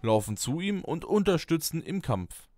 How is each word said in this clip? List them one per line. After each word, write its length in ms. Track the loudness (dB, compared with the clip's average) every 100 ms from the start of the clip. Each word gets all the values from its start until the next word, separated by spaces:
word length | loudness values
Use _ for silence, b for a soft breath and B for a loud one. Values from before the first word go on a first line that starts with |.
laufen 340 | 4 4 2 -6
zu 220 | -2 -2
ihm 240 | -2 -2
und 200 | -2 -6
unterstützen 760 | 2 2 4 2 2 -2 0 -4
im 220 | -4 -6
Kampf. 440 | -2 -4 -4 -12 -20